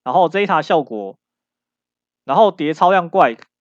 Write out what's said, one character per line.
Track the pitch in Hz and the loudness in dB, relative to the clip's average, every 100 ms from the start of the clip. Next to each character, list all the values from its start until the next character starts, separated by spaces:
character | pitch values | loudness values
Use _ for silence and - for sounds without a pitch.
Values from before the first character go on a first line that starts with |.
然 | - | -4
后 | 156 170 | 0 0
Zeta | 190 202 170 | 0 -2 -2
效 | 156 175 | 0 -2
果， | 127 110 98 - _ _ _ _ _ _ _ _ _ _ | -2 -8 -10 -14 _ _ _ _ _ _ _ _ _ _
然 | - 147 | -4 2
后 | 214 | 2
叠 | 185 151 | 2 -4
超 | 156 175 | 0 0
量 | 190 170 | 0 0
怪， | 190 143 117 - _ | 0 0 0 -14 _